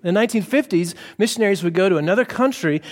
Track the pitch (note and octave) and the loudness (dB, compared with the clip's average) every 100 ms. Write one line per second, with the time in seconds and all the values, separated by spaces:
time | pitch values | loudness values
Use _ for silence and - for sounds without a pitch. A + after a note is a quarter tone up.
0 | F3 G3 A#3 A3+ E3+ C#4 - E3+ E3+ - | -2 0 0 -2 0 -2 0 -2 -2 -8
1 | - - A#3+ A#3 G#3 F#3+ E3+ E3+ F#3+ E3 | -10 -2 -2 0 0 0 0 2 2 2
2 | D3+ G#3 B3 - C4 - E3 D3+ - | 2 0 0 0 0 0 -2 -2 -4